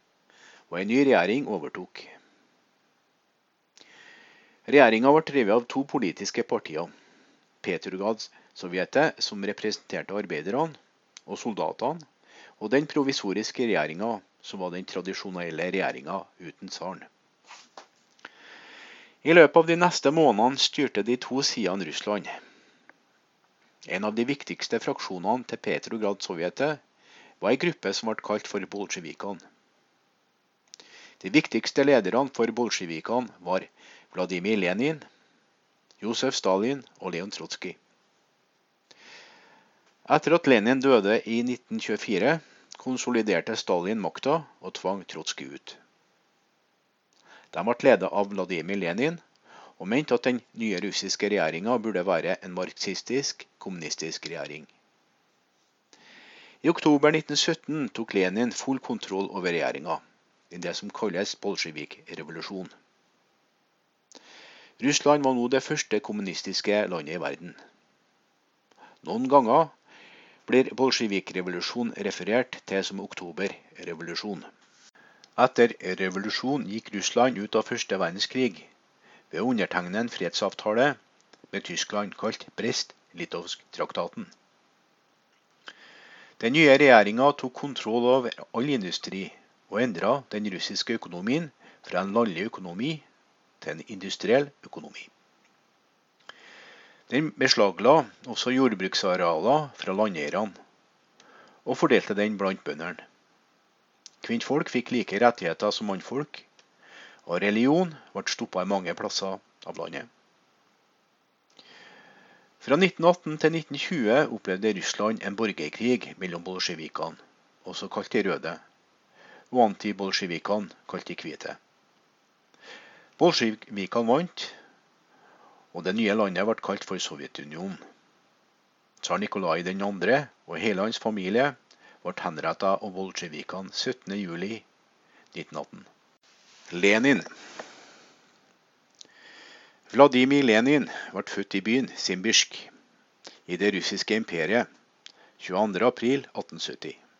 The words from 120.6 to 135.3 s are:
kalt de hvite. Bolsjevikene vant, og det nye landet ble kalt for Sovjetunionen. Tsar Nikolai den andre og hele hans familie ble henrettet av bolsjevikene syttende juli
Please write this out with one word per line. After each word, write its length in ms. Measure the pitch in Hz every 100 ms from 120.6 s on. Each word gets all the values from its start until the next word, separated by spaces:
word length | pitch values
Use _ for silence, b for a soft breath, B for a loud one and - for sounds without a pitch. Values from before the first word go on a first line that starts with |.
| 90 - -
kalt 160 | 92 -
de 80 | 87
hvite. 360 | 82 67 - - _ _ _ _ _ _ _ _ _ B B B B B B -
Bolsjevikene 880 | 165 160 113 104 - 101 92 117 113
vant, 380 | 139 180 - - - - _ _ _ _ b b b b b b 87
og 100 | 87
det 80 | 110
nye 180 | 107 110
landet 300 | 101 90 107
ble 80 | 110 -
kalt 200 | 98 -
for 140 | 92
Sovjetunionen. 760 | - 71 - - 73 80 190 - - _ _ _ _ _ _ _ _ _ _ _
Tsar 200 | - 95
Nikolai 400 | 104 104 87 82
den 220 | 90 98 101
andre 380 | 95 92 139 139 _ -
og 100 | 85
hele 300 | 107 95 110
hans 100 | -
familie 540 | 113 107 92 117 143 127 _ b b b
ble 120 | 90 -
henrettet 600 | 92 78 80 - 98 98 104
av 80 | 92
bolsjevikene 800 | 95 - 85 76 - 95 90
syttende 440 | - 131 - 92 101
juli 380 | 90 85 98 110 _ _ _ _ b b b